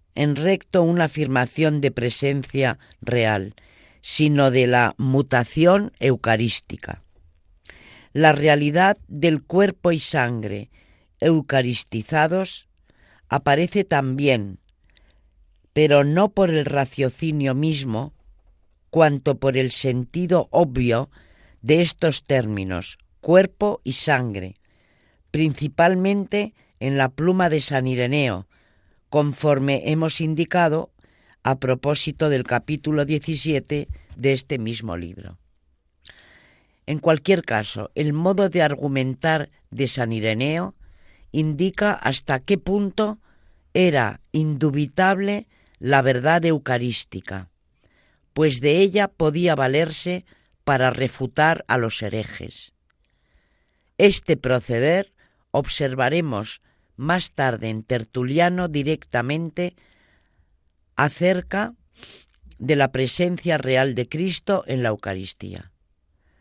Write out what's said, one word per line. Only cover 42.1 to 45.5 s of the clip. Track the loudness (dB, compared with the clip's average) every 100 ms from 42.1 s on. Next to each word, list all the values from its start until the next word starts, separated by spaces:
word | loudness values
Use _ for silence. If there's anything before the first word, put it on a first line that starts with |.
| -4 -4 -4
qué | -2 -2
punto | 0 -2 -2 -2 -4 -4 _ _ _ _ _
era | 2 2 4 0 -4 _
indubitable | -2 -2 0 0 0 -2 0 2 2 -2 -4 -8